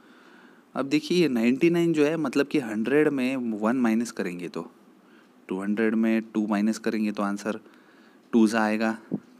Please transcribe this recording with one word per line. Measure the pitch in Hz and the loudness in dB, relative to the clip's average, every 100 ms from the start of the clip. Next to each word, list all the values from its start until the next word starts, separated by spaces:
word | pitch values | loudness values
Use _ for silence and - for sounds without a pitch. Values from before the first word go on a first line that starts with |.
| - - - - - - _ 127 | -20 -20 -20 -20 -20 -20 _ -8
अब | 135 | -2
देखिए | 151 - 180 | -2 0 2
ये | 151 | 2
नाइंटी | 117 120 131 165 | 4 2 4 2
नाइन | 170 170 | 4 2
जो | 151 147 | 2 2
है, | 160 | 0
मतलब | 139 139 139 | -2 0 0
कि | 156 | -2
हंड्रेड | 113 107 113 147 151 | -2 -4 2 4 4
में | 139 127 135 | 2 -2 -2
वन | 120 107 110 131 | -4 -2 0 2
माइनस | 117 110 117 | 2 0 -2
करेंगे | - 95 87 82 | -6 -8 -8 -8
तो, | 82 85 - - _ _ - _ _ - | -10 -10 -16 -20 _ _ -20 _ _ -8
टू | 95 | -4
हंड्रेड | 101 104 110 110 | -2 0 0 2
में | 113 113 | 0 0
टू | 110 107 107 | -2 -4 -2
माइनस | 101 107 107 | 0 0 -2
करेंगे | 113 110 107 | -4 -2 -4
तो | 104 | -4
आंसर | 101 101 110 107 - - - - - - _ | -4 -4 -6 -8 -12 -20 -20 -20 -20 -20 _
टू | 120 107 | 4 4
सा | 113 | 2
आएगा, | 107 107 113 113 - - - | 0 0 -2 -4 -8 -10 -10